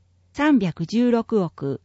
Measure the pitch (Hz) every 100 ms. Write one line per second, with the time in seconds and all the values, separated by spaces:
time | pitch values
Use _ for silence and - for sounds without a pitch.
0 | _ _ _ - 294 269 190 - 165 220
1 | 247 233 226 220 170 - 139 131